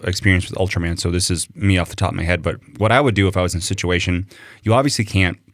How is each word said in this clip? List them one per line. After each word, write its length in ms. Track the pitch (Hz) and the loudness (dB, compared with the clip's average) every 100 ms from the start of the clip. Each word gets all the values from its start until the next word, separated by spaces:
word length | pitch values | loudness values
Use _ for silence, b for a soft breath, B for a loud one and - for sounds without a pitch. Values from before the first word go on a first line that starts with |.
experience 440 | 90 92 98 90 - | -6 -2 2 2 0
with 120 | - | -2
Ultraman, 400 | 92 - 85 85 | -2 -2 -2 -2
so 100 | 87 | -2
this 220 | 87 90 | 0 0
is 160 | 82 - - | -2 -6 -4
me 240 | 98 92 | 0 2
off 100 | 82 | 0
the 60 | - | -2
top 160 | 95 | -4
of 40 | - | -2
my 80 | |
head. 200 | 85 87 | -2 -2
But 140 | 78 - - - | -2 -6 -10 -2
what 140 | 107 | 2
I 100 | 123 | 4
would 140 | 139 98 | 4 2
do 120 | 98 | 2
if 80 | 92 | 2
I 60 | |
was 140 | 90 85 | -2 -2
in 40 | |
a 40 | |
situation, 640 | - 98 90 90 92 87 95 B B B | -4 -4 -2 0 0 -4 -4 B B B
you 120 | 107 120 | 0 2
obviously 280 | 139 - | 2 0
can't 340 | 107 98 90 - _ | 0 2 0 0 _